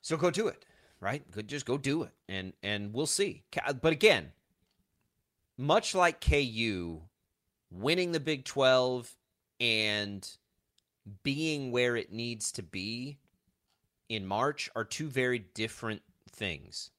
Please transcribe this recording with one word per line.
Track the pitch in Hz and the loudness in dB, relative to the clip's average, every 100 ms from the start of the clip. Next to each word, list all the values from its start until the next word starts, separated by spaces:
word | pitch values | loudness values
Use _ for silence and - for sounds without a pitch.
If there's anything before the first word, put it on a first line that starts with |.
So | - 160 | -4 2
go | 175 | 2
do | 170 214 | 2 -2
it, | - - _ _ _ | -4 -18 _ _ _
right? | 95 143 - | -4 -4 -6
Go, | 107 | -10
just | 104 143 - | -8 -8 -2
go | 139 | -2
do | 135 151 | 0 -2
it, | - _ - | -2 _ -8
and, | 95 95 - | -8 -8 -8
and | 101 104 101 | -4 -4 -4
we'll | 110 | -4
see. | 151 - 202 - _ | -2 0 0 -4 _
Ca-, | - - | -6 -4
but | 135 160 | 0 0
again, | 160 214 131 73 - _ _ _ _ _ _ _ _ _ _ _ - | 6 6 6 0 -16 _ _ _ _ _ _ _ _ _ _ _ -8
much | 139 190 - | 4 4 4
like | 190 175 165 | 4 4 4
K | - 147 | 4 4
U, | 135 110 113 98 85 80 85 _ _ _ _ _ _ | 4 0 0 0 -4 -8 -14 _ _ _ _ _ _
winning | 90 120 175 180 | -4 0 0 2
the | 165 | 0
Big | 147 147 | -2 -4
twelve | - 139 131 127 127 127 113 - _ _ _ _ | -4 4 6 6 4 0 -6 -20 _ _ _ _
and | 120 110 107 104 101 101 - - _ _ _ _ _ _ - 101 | 0 2 0 0 -2 -8 -14 -18 _ _ _ _ _ _ -20 -6
being | - 139 160 147 131 | -4 0 0 -2 -2
where | 123 123 120 | 2 2 0
it | - | -4
needs | 110 120 113 - | -6 -6 -4 -6
to | - | -6
be | 87 98 98 117 127 143 _ _ _ _ _ _ _ _ _ | -10 -8 -6 -6 -10 -12 _ _ _ _ _ _ _ _ _
in | 110 95 | -6 -2
March | 101 135 147 - | 0 0 -2 -6
are | - | -6
two | 110 - 156 | -6 -6 -4
very | 131 127 123 | 0 0 0
different | 98 - 110 - 113 107 _ _ - | -4 -6 -6 -4 -6 -6 _ _ -20
things | - 101 73 - - - | -6 -6 -6 -10 -14 -14